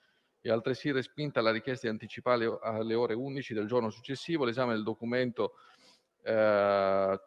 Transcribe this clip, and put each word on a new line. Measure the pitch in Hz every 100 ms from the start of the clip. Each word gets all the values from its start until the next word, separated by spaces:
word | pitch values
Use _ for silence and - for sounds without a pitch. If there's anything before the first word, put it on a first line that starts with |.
| _ _ _ _
È | 120
altresì | 113 131 123 151
respinta | 135 - - 147 131
la | 113
richiesta | 110 139 127 113
di |
anticipare | 110 113 - 127 120
alle | 113
o-, | 107
alle | 113 110 113
ore | 113 120
undici | 110 139 135 120
del | 110 104
giorno | 123 110
successivo | - - 131 - 165
l'esame | 123 117 127
del | 110
documento, | 107 110 117 123 123 113 101 - - - - _ _ _
eh, | 110 110 107 101 101 101 95 98 98 98